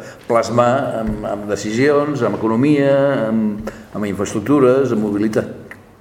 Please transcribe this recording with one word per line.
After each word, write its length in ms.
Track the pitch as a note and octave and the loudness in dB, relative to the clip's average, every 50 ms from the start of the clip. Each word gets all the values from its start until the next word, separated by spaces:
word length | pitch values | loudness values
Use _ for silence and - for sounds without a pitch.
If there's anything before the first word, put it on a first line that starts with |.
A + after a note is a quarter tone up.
| - - - - - | -12 -16 -18 -18 -4
plasmar 440 | - A#2+ A2+ A2+ A2+ A2+ A#2+ A#2+ A#2+ B2 C#3 B2+ A#2+ A#2 A2+ A2 | 0 0 0 2 2 2 2 2 4 2 2 0 -2 -4 -4 -4
amb, 220 | G#2+ G#2+ G#2 G#2 G#2 | -4 -4 -4 -6 -6
amb 200 | G#2 G#2 G#2 G#2 G#2 | -6 -6 -4 -4 -6
decisions, 720 | G2+ - G#2+ G#2+ A#2 C3+ D3 C#3+ C#3+ D3 D3 C#3+ B2+ A#2 | -4 -4 -4 0 2 2 4 4 2 2 0 -2 -2 0
amb 140 | G#2 G#2 - | -2 -2 0
economia, 540 | G#2 A2 A2 A#2 C3+ D3+ D3+ C#3+ C#3 C#3 C#3 C#3 C#3 C#3+ C#3 A#2 A2 A2 | 0 0 2 2 4 4 4 4 4 4 4 4 2 2 0 0 -2 0
amb, 420 | A2 A2+ G#2+ G#2+ G#2 G#2 G#2+ - - - - - - | 0 0 0 -2 -2 -4 -8 -10 -12 -12 -18 -12 -8
amb 160 | G2 G#2 G#2 | -6 -4 -4
infraestructures, 880 | F#2 F#2 G2+ - - A2+ G2+ A2 C#3+ D3 C3 B2 B2+ C3+ C#3 B2 A#2+ | -4 -4 -4 -4 -4 -4 0 2 4 4 6 4 4 4 2 2 0
amb 80 | G#2+ G#2+ | 0 0
mobilitat, 720 | G#2 G#2 G2+ G#2+ A2 G#2+ A#2 A2 - - - - - - - - - - - | 0 0 0 0 0 0 -2 -4 -4 -10 -16 -16 -18 -20 -20 -20 -20 -20 -20